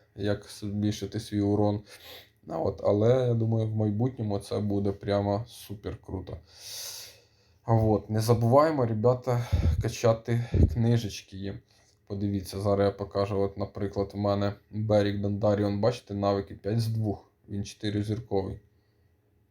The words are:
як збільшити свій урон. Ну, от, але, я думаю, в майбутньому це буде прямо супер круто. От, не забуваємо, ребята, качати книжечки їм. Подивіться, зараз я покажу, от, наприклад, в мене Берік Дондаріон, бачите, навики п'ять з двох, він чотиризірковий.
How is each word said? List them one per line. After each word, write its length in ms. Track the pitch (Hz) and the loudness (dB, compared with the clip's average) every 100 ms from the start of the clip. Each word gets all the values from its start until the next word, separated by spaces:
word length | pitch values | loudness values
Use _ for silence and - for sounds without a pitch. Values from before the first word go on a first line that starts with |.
| _ - | _ -6
як 300 | 101 101 - - | -2 -2 -6 -12
збільшити 600 | 104 101 104 104 98 110 | -8 -2 -2 -2 -6 -8
свій 200 | - 104 | -6 -2
урон. 420 | 101 104 104 104 - - - - - _ - | 2 4 2 0 -6 -20 -20 -20 -20 _ -10
Ну, 200 | 165 98 | -4 -4
от, 140 | - | -2
але, 420 | - 104 113 131 127 | 2 4 4 4 2
я 80 | |
думаю, 320 | 117 113 113 110 | 2 2 0 0
в 100 | 110 | 0
майбутньому 640 | 107 101 127 - 107 101 | 0 2 0 -2 -4 -4
це 220 | - 104 | -4 -4
буде 320 | 104 101 101 | 0 0 0
прямо 520 | 98 104 101 101 101 117 | -2 0 0 2 0 -2
супер 480 | - - 101 92 90 - | -14 -14 -12 -10 -12 -10
круто. 300 | 92 90 82 - - - - - - - - _ _ _ _ - | -10 -8 -12 -16 -20 -16 -12 -12 -14 -18 -20 _ _ _ _ 2
От, 440 | 113 110 104 - | 4 4 2 2
не 100 | 110 | 0
забуваємо, 640 | 110 113 117 135 160 147 117 | 2 4 6 6 6 4 0
ребята, 600 | 110 120 123 131 120 120 - - - | 2 2 2 0 -2 0 0 2 0
качати 600 | 113 - 117 113 - 117 117 - - | -2 2 2 2 0 -2 0 4 4
книжечки 640 | 120 117 120 104 - - 95 | 4 2 2 0 -8 -14 -10
їм. 220 | 98 117 - _ _ _ - | -10 -10 -16 _ _ _ -12
Подивіться, 540 | 101 101 101 92 98 | -4 -2 -2 -4 -2
зараз 240 | 101 101 | 2 4
я 60 | 101 | 4
покажу, 500 | - 101 98 101 98 | 0 -4 -2 -2 0
от, 180 | 98 - | -2 -4
наприклад, 520 | 101 - 101 101 98 | -8 -6 -6 -4 -4
в 20 | 101 | -2
мене 360 | 101 101 101 101 _ | 0 2 0 -4 _
Берік 500 | 107 107 107 101 101 | -6 2 2 2 0
Дондаріон, 600 | 101 101 107 101 104 101 | -4 0 2 2 0 0
бачите, 340 | 110 - - | 0 0 -4
навики 400 | 101 101 101 98 | -2 0 0 -2
п'ять 260 | - 101 117 | -8 -4 -2
з 80 | 113 | 0
двох, 440 | 113 107 95 - _ - | -2 -2 -4 -10 _ -10
він 160 | 101 | -8
чотиризірковий. 960 | 101 - 107 104 104 104 - 98 95 - - _ _ _ _ _ _ _ _ | -8 -8 -4 -2 -2 -4 -2 -2 -2 -6 -16 _ _ _ _ _ _ _ _